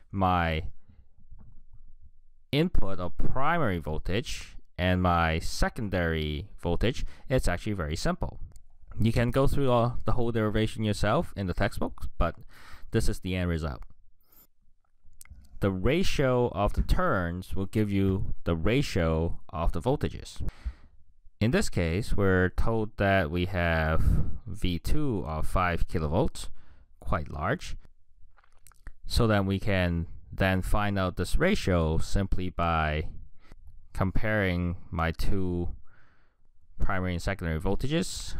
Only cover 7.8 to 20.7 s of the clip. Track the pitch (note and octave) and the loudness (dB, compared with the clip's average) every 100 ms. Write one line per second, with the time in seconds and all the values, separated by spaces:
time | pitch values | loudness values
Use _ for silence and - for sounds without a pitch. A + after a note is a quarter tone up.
7.8 | D2+ D#2+ D#3 F3 - - - - - - | -4 -4 -2 -4 -6 -8 -12 -12 -18 -18
8.8 | - - A2 B2+ A#2+ C3+ C#3 - C3+ A#2+ | -10 0 0 2 0 2 4 4 2 2
9.8 | A#2 A#2+ - A2 A#2 A2+ G#2+ G#2+ A2 - | 2 0 0 2 2 2 0 0 0 -2
10.8 | A2 G#2 G#2 C3 - - F#2+ F2 G2+ - | -2 0 2 0 -2 -6 -4 -2 -2 -2
11.8 | - - - - E2 - - - - - | -6 -4 -4 0 0 -2 -14 -18 -16 -14
12.8 | - A2+ - G#2 F#2 F#2 F2+ E2 D#2 C#2 | -4 2 2 0 -4 -2 -2 -2 -4 -8
13.8 | - - - - - - - _ - - | -14 -18 -20 -20 -20 -20 -20 _ -20 -20
14.8 | _ _ - - - - - - G2+ F#2+ | _ _ -18 -18 -18 -20 -16 -2 0 0
15.8 | G2+ E3 G3 - C3+ B2 B2 - G#2 - | 0 2 2 4 2 2 0 0 0 0
16.8 | - - F3+ A2 E2+ F2 - G2 G2 A2 | 2 2 2 0 -2 -4 -4 -2 -2 -2
17.8 | G#2+ G2 G2 F#2+ - - - E2+ F2 B2+ | 0 2 2 0 0 -2 0 0 0 0
18.8 | C#3 - E2 D#2+ E2 - - - E2+ F2 | 0 0 0 0 0 -4 -6 -4 -2 0
19.8 | F#2+ D3 F2+ - - - - - - | -2 -2 -2 -6 -12 -6 -6 -4 -10